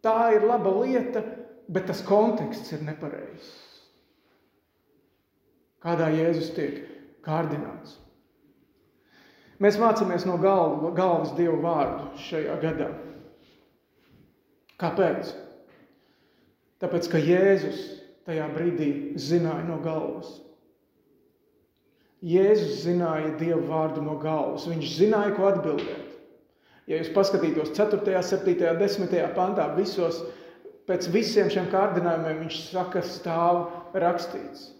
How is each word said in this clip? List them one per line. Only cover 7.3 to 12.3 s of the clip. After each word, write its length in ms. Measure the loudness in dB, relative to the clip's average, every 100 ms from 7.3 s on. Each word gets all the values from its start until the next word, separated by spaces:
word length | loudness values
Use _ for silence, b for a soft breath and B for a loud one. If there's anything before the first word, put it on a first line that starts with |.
| -2 -2 -4 -8 -12 -18 -20 -20 _ _ _ _ _ _ _ _ _ b b b b b b
Mēs 200 | 4 6
mācāmies 460 | 2 4 2 0 0
no 80 | 2
galva-, 540 | 4 4 4 2 -2
galvas 420 | 2 2 2 0
Dievu 280 | 0 2 2
vārdu 480 | 0 0 0 -2 -10 -14
šajā 380 | -8